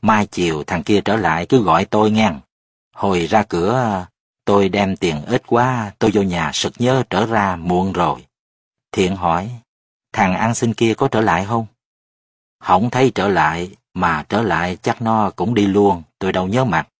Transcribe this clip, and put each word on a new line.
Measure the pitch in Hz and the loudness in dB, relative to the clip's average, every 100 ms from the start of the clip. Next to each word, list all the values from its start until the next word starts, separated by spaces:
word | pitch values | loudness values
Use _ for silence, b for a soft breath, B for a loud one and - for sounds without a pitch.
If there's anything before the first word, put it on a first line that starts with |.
Mai | 107 110 101 | 2 2 0
chiều | - 87 78 | -2 -2 -2
thằng | 73 90 | -4 -6
kia | 76 104 | 0 0
trở | - 113 | 2 0
lại | 90 80 87 | 0 -2 2
cứ | 135 | 2
gọi | 98 82 | 4 0
tôi | 98 107 107 | 2 2 2
nghe.' | 107 107 76 - _ _ _ _ | 2 0 -2 -14 _ _ _ _
Hồi | - 101 92 82 | -6 -2 -2 2
ra | 107 | 0
cửa, | 101 87 90 123 120 98 90 _ _ _ | 0 -2 0 0 0 -4 -8 _ _ _
tôi | - 101 98 | 0 2 2
đem | 98 98 95 | 0 -2 0
tiền | 90 76 76 | -4 -4 -2
ít | 123 - | -4 0
quá, | 117 123 127 107 - | 0 2 -2 -6 -2
tôi | 113 | 0
vô | 104 | 2
nhà | 98 87 78 | 0 -2 -4
sực | - - - | -4 -6 -2
nhớ | 120 131 - | 0 0 0
trở | 92 110 | -2 0
ra | 113 101 90 | 0 0 -2
muộn | 82 90 95 | -2 0 0
rồi. | 90 85 - - _ _ _ _ _ _ | -2 -2 -4 -10 _ _ _ _ _ _
Thiện | - 92 92 | -2 -2 0
hỏi, | 87 82 101 120 _ _ _ _ _ | 0 -2 -4 -12 _ _ _ _ _
'Thằng | - 98 | -2 0
ăn | 92 110 | 0 -2
xin | 117 120 | 0 -2
kia | 107 113 | 2 0
có | 107 135 | 2 0
trở | 110 | 2
lại | 110 85 | 2 0
không?' | 98 120 110 _ _ _ _ _ _ _ _ _ | -2 -4 -6 _ _ _ _ _ _ _ _ _
Không | - 92 104 | 0 0 2
thấy | 127 131 | 2 2
trở | - 196 | 2 0
lại, | 185 - - 180 196 _ | 2 0 -2 -8 -12 _
mà | 180 180 160 - | -4 -2 -2 -2
trở | - | -2
lại | 226 160 87 90 | 0 -2 -2 -4
chắc | - 117 | -4 -4
nó | 113 113 101 - | 0 0 0 -2
cũng | - | -2
đi | 117 101 | 2 2
luôn, | 98 101 90 80 _ | 4 4 2 -6 _
tôi | 95 | -4
đâu | 92 92 | -2 0
nhớ | 117 | 0
mặt. | 127 160 - | 0 -2 -6